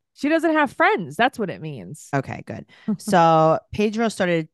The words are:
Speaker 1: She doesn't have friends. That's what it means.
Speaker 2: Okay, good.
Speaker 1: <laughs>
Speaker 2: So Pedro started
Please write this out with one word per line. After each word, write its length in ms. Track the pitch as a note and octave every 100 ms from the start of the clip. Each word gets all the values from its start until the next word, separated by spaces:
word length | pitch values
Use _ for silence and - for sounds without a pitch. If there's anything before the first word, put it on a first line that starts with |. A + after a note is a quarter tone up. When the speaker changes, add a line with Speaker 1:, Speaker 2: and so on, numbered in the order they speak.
| _
Speaker 1:
She 160 | _ C#4
doesn't 220 | D#4+ D#4+
have 200 | D#4 C#4
friends. 420 | - E4+ G#4 D3+ D3+
That's 220 | B3 -
what 140 | G3
it 100 | G2
means. 480 | D#3 C3+ F2+ D#3 -
Speaker 2:
Okay, 280 | C#3 - - -
good. 180 | - - - -
Speaker 1:
<laughs> 100 | G#3
Speaker 2:
So 640 | - F#3+ E3 D#3+ D#3+ D#3+ -
Pedro 380 | - G#3+ G#3+ A#3
started 400 | - F3+ E3+ D#3+